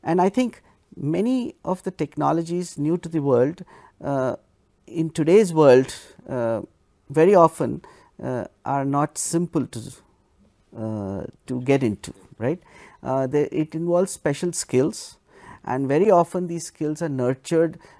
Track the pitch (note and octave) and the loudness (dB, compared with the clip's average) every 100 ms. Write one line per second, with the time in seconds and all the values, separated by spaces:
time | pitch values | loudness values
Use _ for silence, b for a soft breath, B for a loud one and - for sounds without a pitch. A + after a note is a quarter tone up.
0 | - F3 F#3 A3+ B3 - b b _ - | -2 0 2 0 -4 -6 b b _ -10
1 | C#3 E3+ A3+ C4 A#3+ - - F#3 F#3+ - | -6 -2 -2 -2 -4 -10 -8 -6 -8 -6
2 | D3+ - C#3+ D#3+ E3+ F3 F3 - D3 E3+ | -8 -2 -2 0 -2 -6 -6 -6 -2 -2
3 | E3+ D#3+ C#3 A#2+ C3+ F3 F3+ B B _ | -4 -4 0 2 2 -2 -16 B B _
4 | - C#3 B2+ A#2 _ _ _ _ - E3 | -6 -4 -4 -6 _ _ _ _ -12 -6
5 | D#3+ - D#3 G3 G3 D#3+ C#3+ B2+ C3 - | -6 -2 4 4 4 6 8 8 6 -4
6 | - - - B2+ A#2 A2 - _ _ _ | -20 -20 -10 -4 -2 -4 -6 _ _ _
7 | _ C#3+ F3 G3 D#3+ - A#2+ C#3 B B | _ 4 6 8 6 4 -4 -6 B B
8 | B - B2+ B2 - - - C#3 C3+ C#3+ | B -12 -8 -8 -8 -10 -6 -4 -2 0
9 | D3+ - - E3+ F3 D#3 A#2+ A2+ A2+ - | -2 -4 -4 -2 -2 -4 -4 -8 -14 -18
10 | _ _ _ _ _ _ _ A#2 A2 G#2+ | _ _ _ _ _ _ _ -10 -8 -6
11 | G2 G2 - - - B2+ B2+ C3+ B2 G2 | -6 -8 -10 -16 -10 -6 0 2 2 -2
12 | - - - - A#2 F3+ B B B B | -10 -20 -20 -6 -4 -4 B B B B
13 | - C3 C3 D3 D3 D#3 D#3 D#3+ E3+ F3 | -4 -2 0 0 0 -2 -4 -4 0 0
14 | F#3+ - D#3 C#3+ F3 - - B2 D#3 - | 0 -2 -4 -2 -4 -6 -2 0 0 -2
15 | - - _ B B B - C3 C3+ D3 | -14 -20 _ B B B -6 -4 0 2
16 | G#3+ F3 E3+ F#3 F3 E3+ - - D3+ D3+ | 4 4 4 -2 -6 -8 -12 -6 -6 -4
17 | E3 C3 B2 C3 - E3 E3 - B B | -6 -2 -2 -4 -2 2 2 -2 B B